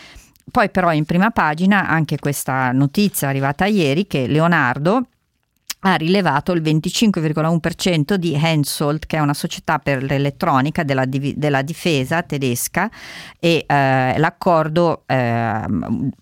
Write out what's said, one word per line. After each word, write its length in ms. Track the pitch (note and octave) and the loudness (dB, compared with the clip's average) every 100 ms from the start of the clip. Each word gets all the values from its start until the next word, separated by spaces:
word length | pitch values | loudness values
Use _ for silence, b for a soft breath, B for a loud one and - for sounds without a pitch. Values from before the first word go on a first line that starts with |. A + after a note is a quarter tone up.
| B B B _ - | B B B _ -4
Poi 180 | B3+ G3+ | 0 0
però 240 | F#3+ F3 | 2 2
in 140 | D3+ D3+ | 2 0
prima 240 | F3 G#3+ | 2 2
pagina 580 | A3 D#3+ D#3 F#3+ G3+ - | 2 0 2 2 2 2
anche 300 | D#3+ D3+ D3+ | 0 0 -2
questa 520 | D3+ C3+ - C3 B2+ | -4 -4 -2 0 0
notizia 580 | B2+ C#3 G#3 G#3 - C#3 | 2 2 2 0 0 -2
arrivata 360 | C3+ C3+ - | -2 -2 0
ieri, 420 | G3 G#3+ D3 C#3+ G3+ | 0 2 2 0 0
che 200 | D3 B2 | -2 0
Leonardo 800 | D3 E3 E3 B2+ B2+ D#3+ A#3+ B3 _ _ _ _ _ - - F#3+ | 2 2 2 0 0 0 0 -2 _ _ _ _ _ -16 -4 0
ha 100 | E3 | 2
rilevato 560 | D#3 G3 E3+ C#3 - | 2 2 2 0 0
il 100 | F3 | 0
venticinque 580 | D#3 D#3 F3+ - A3 F3+ | 2 0 0 0 0 2
virgola 300 | D#3 D#3 D#3 | 0 0 0
un 100 | E3+ | 0
per 140 | E3 | -2
cento 420 | E3 F#3+ E3+ C#3+ G3 | -2 0 0 0 0
di 180 | E3+ | 0
Hensoldt, 720 | C#3+ E3 D#3 C#3 - D3 D3+ - | 0 2 2 0 -2 -2 -2 -4
che 120 | D#3 | -2
è 20 | |
una 140 | D3 | 0
società 440 | C#3 E3+ - - D3+ | -2 -6 -8 -4 -2
per 240 | - C3+ | -2 -2
l'elettronica 800 | C3+ C#3 C#3+ - F3 C3+ C#3+ D#3+ | 0 -2 -2 -2 0 2 0 -2
della 220 | D3 C3+ | -2 0
divi-, 300 | C3 C3+ C#3 - | 0 -2 -4 -2
della 260 | D3 C3+ | 0 0
difesa 600 | C#3 E3 F3+ C#3+ B2+ E3 | -2 -4 0 0 0 -4
tedesca, 680 | - C#3+ C3 A#2+ - - G#3+ B B B B - | -4 -4 -2 -2 -4 -4 -4 B B B B -4
e, 260 | E3+ D#3+ - | 0 2 2
eh, 480 | C#3+ C3+ C3 B2+ C3 | 2 2 2 2 2
l'accordo, 840 | D#3+ - F#3+ D#3+ D#3 D#3 E3+ - - | 0 0 2 2 2 2 0 0 -2
ehm, 1040 | C3 A#2+ A#2 A2+ A2 - G2 - A2 C3+ - | 0 0 0 0 -2 -2 -4 -2 -4 -4 -6